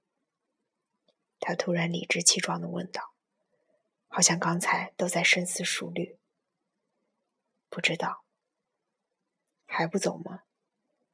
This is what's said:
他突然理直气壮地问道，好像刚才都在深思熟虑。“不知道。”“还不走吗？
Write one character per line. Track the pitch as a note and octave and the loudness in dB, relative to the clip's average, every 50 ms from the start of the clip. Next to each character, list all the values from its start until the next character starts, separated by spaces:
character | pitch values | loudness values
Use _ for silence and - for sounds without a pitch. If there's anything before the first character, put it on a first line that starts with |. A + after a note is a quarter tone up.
| _ _ _ _ _ _ _ _ _ _ _ _ _ _ _ _ _ _ _ _ _ _ _ _ _ _ _ _ | _ _ _ _ _ _ _ _ _ _ _ _ _ _ _ _ _ _ _ _ _ _ _ _ _ _ _ _
他 | - - F3 | -4 -4 -2
突 | E3+ - F#3+ F3 | -2 0 0 0
然 | E3+ E3+ E3+ E3+ | 0 0 0 -2
理 | F3 F#3 | -2 -2
直 | - - F3 F3 | -2 -2 2 4
气 | - - F#3+ | 4 4 4
壮 | - - E3+ F3 | 2 -2 -4 -4
地 | E3+ E3+ | -4 -6
问 | F3 E3+ F3 F3+ - | -6 -6 -8 -8 -8
道， | - - - - _ _ _ _ _ _ _ _ _ _ _ _ _ _ _ _ _ _ | -8 -10 -10 -14 _ _ _ _ _ _ _ _ _ _ _ _ _ _ _ _ _ _
好 | _ - - | _ 0 4
像 | F3+ - E3+ F3 | 4 4 4 4
刚 | - E3+ E3+ F3 | 0 0 0 0
才 | - - - - - - - | 2 2 0 0 0 -4 -4
都 | - F#3 F3+ | -2 -2 0
在 | - E3+ E3+ | 2 2 4
深 | - - F#3 F3+ | 4 4 4 2
思 | - - - F3+ | 0 -2 -2 -2
熟 | - - - F#3+ E3+ | -2 -2 -4 -4 -6
虑。 | E3+ E3+ F3 - - - _ _ _ _ _ _ _ _ _ _ _ _ _ _ _ _ _ _ _ _ _ _ _ _ _ _ _ _ _ _ | -4 -6 -6 -6 -8 -14 _ _ _ _ _ _ _ _ _ _ _ _ _ _ _ _ _ _ _ _ _ _ _ _ _ _ _ _ _ _
“不 | - - | -4 -2
知 | - - E3 | 0 0 0
道。 | - - E3+ - - - _ _ _ _ _ _ _ _ _ _ _ _ _ _ _ _ _ _ _ _ _ _ _ _ _ _ _ _ | 0 -2 -2 -4 -6 -10 _ _ _ _ _ _ _ _ _ _ _ _ _ _ _ _ _ _ _ _ _ _ _ _ _ _ _ _
”“还 | - - - E3 E3 | -6 -2 0 0 0
不 | - G3 | 0 0
走 | - - - - | 0 0 -2 -2
吗？ | - - F#3 - - _ _ _ _ _ _ _ _ _ _ _ _ _ | -6 -10 -12 -14 -16 _ _ _ _ _ _ _ _ _ _ _ _ _